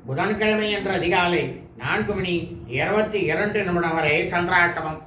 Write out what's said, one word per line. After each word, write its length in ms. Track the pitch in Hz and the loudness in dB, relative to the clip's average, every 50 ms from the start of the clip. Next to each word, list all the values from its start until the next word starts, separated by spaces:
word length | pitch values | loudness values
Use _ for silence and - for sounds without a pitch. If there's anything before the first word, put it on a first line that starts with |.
| - 127 | -10 -6
புதன்கிழமை 600 | 131 156 190 208 214 208 214 214 214 214 214 208 | -2 -2 0 0 0 2 2 2 2 2 2 0
என்ற 220 | 208 196 190 190 190 | 0 -2 0 0 0
அதிகாலை 720 | 185 165 175 190 180 175 175 175 156 139 131 - - - - - | 0 0 2 2 2 2 2 2 0 0 -2 -6 -10 -14 -18 -14
நான்கு 360 | - 127 143 180 214 208 202 196 | -8 -4 -2 -2 0 0 -2 -2
மணி 200 | 190 185 175 175 165 120 - - - - | -2 -2 -2 -2 -2 -4 -6 -10 -12 -10
இருபத்தி 520 | 117 127 139 160 180 202 214 220 - 208 196 175 | -6 -2 -2 0 2 2 2 2 2 0 0 0
இரண்டு 400 | 151 160 180 208 208 214 208 196 | 0 0 0 0 0 0 0 0
நிமிடம் 300 | 180 175 170 175 165 160 | 0 0 0 0 0 0
வரை 200 | 160 156 151 151 170 180 180 | 0 2 2 2 2 0 0
சந்திராஷ்டமம். 680 | 180 175 175 180 180 175 175 170 170 165 156 156 156 156 - | 0 0 0 2 4 4 4 2 2 -2 -4 -6 -6 -8 -12